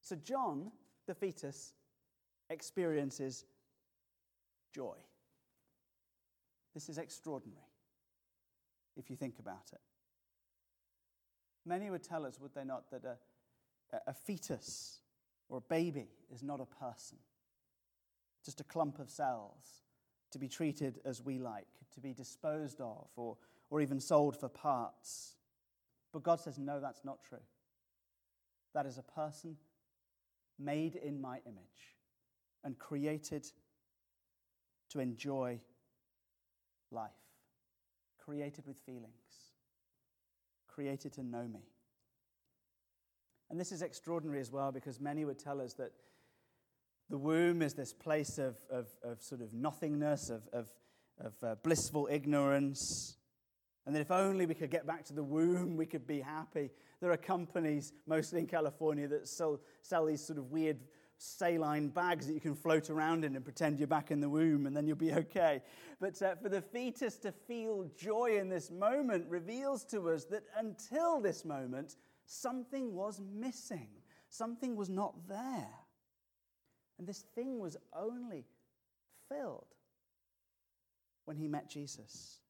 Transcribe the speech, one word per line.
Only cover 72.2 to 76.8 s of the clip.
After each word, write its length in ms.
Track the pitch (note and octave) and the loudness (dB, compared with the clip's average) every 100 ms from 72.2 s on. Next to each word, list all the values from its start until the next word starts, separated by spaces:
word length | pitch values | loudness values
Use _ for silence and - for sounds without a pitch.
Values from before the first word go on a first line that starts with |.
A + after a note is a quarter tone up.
something 680 | _ - B3+ B3+ A#3+ C4+ B3+ | _ -4 -4 -4 -4 -4 -2
was 280 | F3+ G3+ G3 | -2 -4 -4
missing. 720 | G3 G#3 B3+ B3 - D#3 A2 G#2 - - _ | -10 -6 -6 -6 -8 -8 -10 -18 -20 -20 _
Something 460 | - A#3 A#3 C4 | -6 -6 -2 -2
was 140 | A3+ F#3+ | 0 0
not 260 | F#3+ G3+ - E3+ | 2 0 -2 -10
there. 400 | G3+ B3+ B3 A2 A#2 - _ _ _ _ _ _ _ _ _ | -6 -4 -4 -4 -10 -20 _ _ _ _ _ _ _ _ _